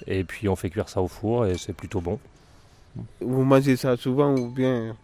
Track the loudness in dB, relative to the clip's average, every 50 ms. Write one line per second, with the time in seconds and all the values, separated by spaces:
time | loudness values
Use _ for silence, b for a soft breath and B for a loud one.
0 | -8 -4 -2 -2 -2 -4 -6 -4 -2 0 0 0 -2 -4 -4 -4 -6 -4 -2 -2
1 | -2 -2 -4 -4 -2 -2 0 2 2 0 0 -2 -4 -8 -10 -10 -10 -6 -6 -4
2 | -4 -4 -4 -6 -8 -12 b b b b b b b b b b b b -16 -14
3 | -14 -14 -12 -8 -6 -2 0 2 4 6 6 6 6 6 2 2 2 0 0 0
4 | 0 0 2 2 4 4 2 2 0 -2 -2 0 0 0 0 0 -2 -6 -8 -12